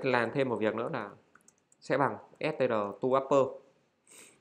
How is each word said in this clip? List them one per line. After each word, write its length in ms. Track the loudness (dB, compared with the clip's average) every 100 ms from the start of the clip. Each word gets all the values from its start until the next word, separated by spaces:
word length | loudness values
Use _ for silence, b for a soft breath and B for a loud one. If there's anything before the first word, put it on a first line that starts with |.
làm 280 | 2 2 2
thêm 160 | 0 0
một 80 | 0
việc 180 | 0 -2
nữa 140 | -4
là 180 | -6 -8 -14 _ _ _ _ _ _
sẽ 180 | -2 0
bằng 200 | 2 -2 -12 -6
S 200 | -6 0
T 20 |
R 100 | 0
to 360 | 0 -2 -4 0
upper 540 | 0 4 2 2 -2 -18 _ _ _ _ B B B